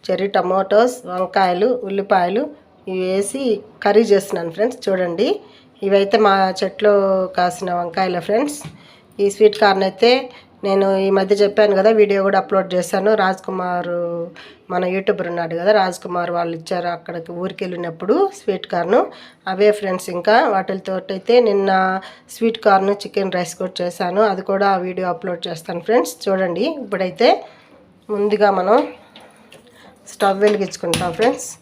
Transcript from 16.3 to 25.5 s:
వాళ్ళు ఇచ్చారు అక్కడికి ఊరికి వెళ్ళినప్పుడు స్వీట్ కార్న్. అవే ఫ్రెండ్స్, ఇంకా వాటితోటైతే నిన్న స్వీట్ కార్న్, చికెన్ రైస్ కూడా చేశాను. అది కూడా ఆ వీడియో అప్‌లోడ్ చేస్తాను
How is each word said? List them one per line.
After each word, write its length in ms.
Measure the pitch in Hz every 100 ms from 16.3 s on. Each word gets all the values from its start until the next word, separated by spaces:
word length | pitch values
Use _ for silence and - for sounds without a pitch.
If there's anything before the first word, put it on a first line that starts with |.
| 175
వాళ్ళు 180 | 170 165
ఇచ్చారు 280 | 165 180 175
అక్కడికి 360 | 170 - 170 165 175
ఊరికి 200 | 185 180
వెళ్ళినప్పుడు 500 | 185 175 170 165 185 294 392 -
స్వీట్ 280 | - 185 -
కార్న్. 260 | 180 180 233 - - - _ -
అవే 160 | 190 208 208
ఫ్రెండ్స్, 280 | 196 185 -
ఇంకా 220 | 175 170 226 294
వాటితోటైతే 800 | 196 185 190 185 185 180 190 - 240 233
నిన్న 220 | 202 196 190 190 190 - - _ -
స్వీట్ 240 | 226 226 214
కార్న్, 280 | 190 196 202
చికెన్ 300 | 202 - 196 180
రైస్ 180 | 175 -
కూడా 140 | 185 -
చేశాను. 400 | 175 175 180 190 220
అది 140 | 190 190
కూడా 180 | 196 202
ఆ 60 | 190 185
వీడియో 200 | 180 185
అప్‌లోడ్ 320 | 170 190 175
చేస్తాను 340 | 180